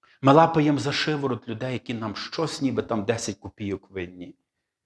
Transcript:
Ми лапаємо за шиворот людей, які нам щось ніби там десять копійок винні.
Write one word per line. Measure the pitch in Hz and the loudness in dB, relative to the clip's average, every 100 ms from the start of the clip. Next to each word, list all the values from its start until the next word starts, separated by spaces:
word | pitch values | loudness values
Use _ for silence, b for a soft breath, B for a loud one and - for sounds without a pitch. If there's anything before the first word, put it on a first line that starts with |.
| b b | b b
Ми | 135 | 6
лапаємо | 143 165 165 151 143 | 8 8 4 2 2
за | 123 | 0
шиворот | 143 - 151 139 117 - | -2 -2 -2 -2 -4 -6
людей, | 110 127 | -8 -6
які | 123 - | -6 -6
нам | 117 110 98 | -6 -6 -8
щось | - - 156 - | -10 -4 -4 -2
ніби | 135 113 | -2 0
там | - 110 | -2 -2
десять | 101 113 - 101 | -2 -2 -4 -8
копійок | 101 - 101 95 _ | -10 -8 -6 -6 _
винні. | 95 90 90 87 - _ _ _ _ | -10 -10 -10 -16 -18 _ _ _ _